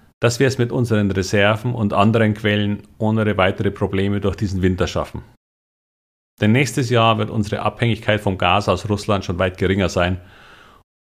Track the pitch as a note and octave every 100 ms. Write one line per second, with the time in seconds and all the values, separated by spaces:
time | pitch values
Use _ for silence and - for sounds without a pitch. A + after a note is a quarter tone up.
0 | _ _ A#2+ A#2+ C3+ B2+ A#2+ B2+ A#2 G#2+
1 | G2+ F#2+ F#2+ G#2 G2+ G#2+ B2 A#2 G#2 -
2 | G#2 A2+ G#2+ G#2 G#2 G#2 G2+ G#2 - -
3 | A2 A2 G#2+ F#2+ F#2 G2 G2+ G2 G2 G2
4 | G2 G2+ G2 F#2 G2+ F#2 F#2 F2+ E2 F2
5 | - - - _ _ _ _ _ _ _
6 | _ _ _ _ G#2 B2 C#3 - B2 A#2+
7 | A2+ G#2+ G#2+ A2 G2+ - G#2+ - A#2 G#2
8 | - G#2+ G2+ F#2 F2+ G2 G#2+ F#2 - G2+
9 | - G2 - F2 F#2 - F#2 G2 F2+ F#2
10 | F2 F#2 - - - - - - _ _